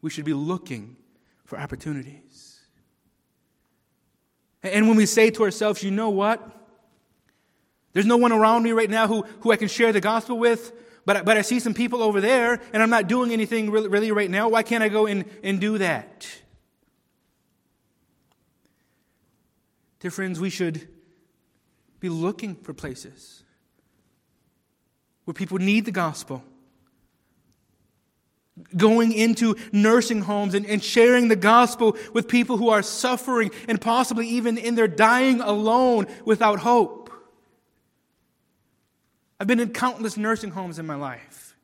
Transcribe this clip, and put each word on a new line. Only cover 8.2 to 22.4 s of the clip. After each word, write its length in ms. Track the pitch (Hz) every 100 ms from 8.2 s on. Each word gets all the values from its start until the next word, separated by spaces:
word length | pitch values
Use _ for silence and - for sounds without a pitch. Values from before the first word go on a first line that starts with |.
| 240
around 320 | 226 220 233
me 80 | 233
right 180 | 226 220
now 180 | 220 220
who, 160 | 220 196 -
who 100 | 226
I 60 | 208
can 100 | 214
share 240 | - 233
the 80 | 208
gospel 400 | 190 226 220 233
with, 320 | 233 226 - - - _ -
but, 200 | 202 175
but 100 | 214
I 60 |
see 180 | 202 247
some 140 | 240
people 280 | 202 240 247
over 200 | 220 202
there, 400 | 202 254 233 233 -
and 100 | 214
I'm 80 | 226
not 200 | 233 185
doing 220 | 247 247
anything 400 | 233 214 226 214
really, 180 | 214 214
really 220 | 202 220
right 160 | 208 196
now. 180 | 190 226
Why 160 | 226
can't 220 | 220 233 214
I 20 |
go 180 | 208 214
and, 200 | 202 196 -
and 160 | 196 196
do 200 | 208 214
that?" 500 | 185 139 104 - - - _ _ _ _ _ _ _ _ _ _ _ _ _ _ _ _ _ _ _ _ _ _ _ _ _ _ _ _ _ _ _ _ _ _ _ _
Dear 120 | 180
friends, 280 | 175 190 165
we 100 | 190
should 380 | - 175 160 - _ _ _ _ _ _ _ _ _ _ _
be 100 | 185
looking 440 | 165 170 185